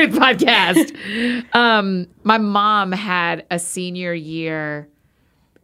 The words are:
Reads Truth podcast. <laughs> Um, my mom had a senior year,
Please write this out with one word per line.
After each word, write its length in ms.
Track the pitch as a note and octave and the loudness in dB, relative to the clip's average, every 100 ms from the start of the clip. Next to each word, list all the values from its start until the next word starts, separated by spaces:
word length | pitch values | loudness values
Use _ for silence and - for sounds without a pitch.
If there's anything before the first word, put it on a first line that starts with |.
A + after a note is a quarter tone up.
Reads 100 | D#4 | 4
Truth 120 | A#3 | 4
podcast. 1200 | C4 G3+ A#3+ A3 F3 F#3 - - G3 A3 A#3+ B3 - | 2 4 4 4 4 2 0 -4 -8 -4 -2 -4 -2
<laughs> 40 | |
Um, 520 | A#3 A#3+ G#3+ G3 F#3 F3 _ | 2 4 4 2 -2 -6 _
my 160 | G#3 A3 | 0 2
mom 540 | G#3 G#3 G#3 G#3+ F#3+ | 2 0 2 2 0
had 520 | F#3 G#3 F3+ E3+ E3+ - | -4 -2 -2 0 -4 -4
a 80 | F3 | -6
senior 540 | F3 - F3+ F3+ F3 | -6 -8 -8 -6 -6
year, 720 | E3+ D#3 D#3+ D#3+ D#3 D3+ D3 D3 _ _ _ _ _ _ _ | -6 -8 -8 -6 -6 -6 -8 -12 _ _ _ _ _ _ _